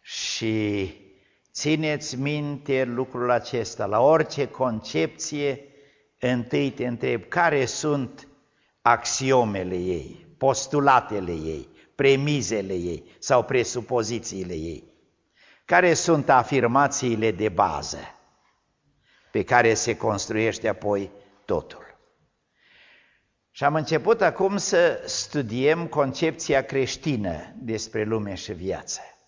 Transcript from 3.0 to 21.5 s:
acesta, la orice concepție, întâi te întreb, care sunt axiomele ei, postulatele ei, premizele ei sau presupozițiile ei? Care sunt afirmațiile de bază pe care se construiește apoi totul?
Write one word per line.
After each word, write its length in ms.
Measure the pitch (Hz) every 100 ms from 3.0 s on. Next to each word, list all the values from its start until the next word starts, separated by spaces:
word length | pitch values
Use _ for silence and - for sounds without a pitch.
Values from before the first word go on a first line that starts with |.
| 127 123 123
acesta, 560 | 120 - 123 110 - 101
la 140 | 107
orice 480 | 135 160 151 - 131
concepție, 1160 | - 127 110 - 156 160 - - 151 143 127 - _ _ _ _ _
întâi 480 | 127 123 117 143 139
te 160 | - 123
întreb, 360 | 120 127 120 -
care 380 | 175 170 147 120
sunt 640 | - 156 143 123 - - _ _ _ _ _
axiomele 960 | 120 117 - - 135 131 113 98 92 92
ei, 500 | 90 85 69 - - _
postulatele 920 | 135 127 - 147 139 127 - 104 90
ei, 360 | 82 80 76 64 _ _ -
premizele 760 | 127 135 143 147 95 110 95
ei 300 | 92 87 80 - _
sau 240 | - 127
presupozițiile 1080 | - 127 113 139 107 123 107 117 - 98 90
ei? 300 | 85 82 78 - _ _ _ _ _ _ _ -
Care 280 | 170 180
sunt 360 | 160 - 160 135
afirmațiile 1000 | 131 120 139 117 131 143 - 127 110 113
de 180 | 92 107
bază 480 | 87 95 76 80 - - - _ _ _ _ _ _ _ _ _ _ _
pe 120 | 110
care 300 | 95 123 117
se 240 | 110 - 107
construiește 680 | 113 101 - 107 110 104 110
apoi 440 | 101 104 101 95 - _ _
totul? 520 | -